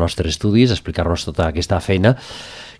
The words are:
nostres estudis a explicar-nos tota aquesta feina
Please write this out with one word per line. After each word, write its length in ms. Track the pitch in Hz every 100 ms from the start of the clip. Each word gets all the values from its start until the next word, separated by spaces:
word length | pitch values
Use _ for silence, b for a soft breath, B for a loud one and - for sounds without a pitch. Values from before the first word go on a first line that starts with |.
nostres 380 | 85 - 80 78
estudis 340 | 104 107 123
a 60 | 101
explicar-nos 480 | - 82 85 85 -
tota 220 | 90 85
aquesta 320 | 78 85 92
feina 300 | - 95 101 127 B B B B B B